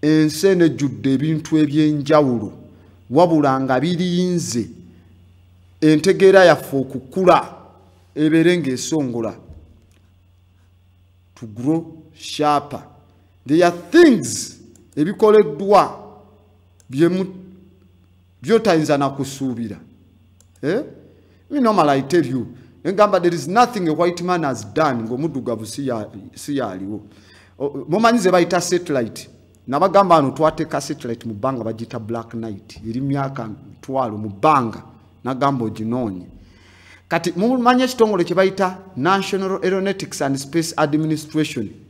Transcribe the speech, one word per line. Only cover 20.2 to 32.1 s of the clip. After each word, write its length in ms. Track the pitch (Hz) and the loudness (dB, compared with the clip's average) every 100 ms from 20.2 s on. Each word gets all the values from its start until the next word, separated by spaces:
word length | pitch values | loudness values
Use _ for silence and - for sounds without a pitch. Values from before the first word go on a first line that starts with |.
| _ _ _ _ | _ _ _ _
Eh? 220 | 135 202 311 - - _ _ _ _ | -4 -4 -6 -16 -20 _ _ _ _
Me 100 | 294 | -2
normal, 280 | 240 208 151 | 0 2 2
I 140 | 139 | 2
tell 240 | 135 175 139 | 2 0 0
you. 200 | 131 110 - - _ | -4 -8 -14 -20 _
Ngamba, 360 | - 196 208 196 | -6 2 2 4
there 120 | 175 | 0
is 140 | 170 143 | -2 -2
nothing 400 | 196 247 226 175 | 2 2 2 -2
a 40 | |
white 300 | 151 175 175 | 0 0 -2
man 200 | 175 180 | -4 -2
has 220 | 151 117 | -2 -6
done 380 | 104 156 156 123 113 | -6 -2 0 0 -6
ng'omuddugavu 580 | 123 160 139 120 113 107 | -6 -6 -6 -6 -8 -8
si 200 | - 139 | -10 -6
ya-, 220 | 120 123 104 123 | -6 -8 -14 -20
si 220 | - - 143 | -18 -8 -6
yaliwo. 440 | 113 92 95 104 - - _ - _ _ | -6 -8 -10 -12 -14 -20 _ -20 _ _
O-, 280 | 143 139 - | -8 -8 -4
mumanyi 300 | 175 226 233 | 0 2 2
ze 120 | 185 | 2
bayita 300 | 180 170 175 | 2 2 -2
satellite. 680 | 170 175 175 139 110 - - _ _ _ - | -2 -4 -2 -4 -4 -8 -20 _ _ _ -6
Nabagamba 480 | 135 190 180 196 | 0 2 4 6
wano 160 | 165 139 | 4 4
twateeka 500 | 135 156 160 156 143 | 0 0 0 -6 -6
satellite 440 | - 147 120 117 | -6 -10 -8 -10
mu 100 | 117 | -10
bbanga 300 | 104 131 131 | -6 -6 -4
bagiyita 340 | 113 110 113 123 | -6 -8 -10 -10
Black 320 | 107 | -8